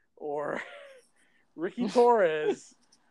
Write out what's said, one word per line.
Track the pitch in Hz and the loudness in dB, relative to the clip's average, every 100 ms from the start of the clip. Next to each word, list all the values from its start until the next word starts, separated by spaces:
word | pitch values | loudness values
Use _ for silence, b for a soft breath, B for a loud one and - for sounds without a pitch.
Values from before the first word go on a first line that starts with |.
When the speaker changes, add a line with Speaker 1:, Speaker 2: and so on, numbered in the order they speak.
| _ - | _ -14
Speaker 1:
or | 151 147 147 147 B 587 554 539 _ | -10 -8 -6 -8 B -16 -20 -20 _
<laughs> | _ _ _ _ - | _ _ _ _ -10
Ricky | 175 196 233 | -8 -4 -2
Speaker 2:
<laughs> | |
Speaker 1:
Torres | 233 240 233 175 156 415 - - _ _ _ _ | 4 4 6 2 0 -2 -4 -8 _ _ _ _